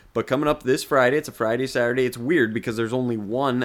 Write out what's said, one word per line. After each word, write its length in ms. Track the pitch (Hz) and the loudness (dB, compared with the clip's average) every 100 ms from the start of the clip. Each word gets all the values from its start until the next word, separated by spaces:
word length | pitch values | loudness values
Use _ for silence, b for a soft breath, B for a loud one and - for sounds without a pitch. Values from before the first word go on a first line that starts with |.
| B | B
But 120 | 117 - | -4 -2
coming 220 | 135 151 | 0 0
up 140 | 151 | 0
this 200 | 123 147 | 0 0
Friday, 320 | - 139 127 147 | 2 2 4 2
it's 100 | - | -2
a 40 | |
Friday, 340 | - 110 120 131 | -4 -2 0 -2
Saturday. 400 | 127 120 127 127 | 0 0 2 0
It's 100 | 120 | -2
weird 380 | 120 170 113 | 0 2 2
because 220 | 110 123 113 | 0 -4 -2
there's 160 | 113 | -2
only 240 | 127 123 117 | -2 -2 -4
one 460 | 101 120 139 123 | -4 -2 0 0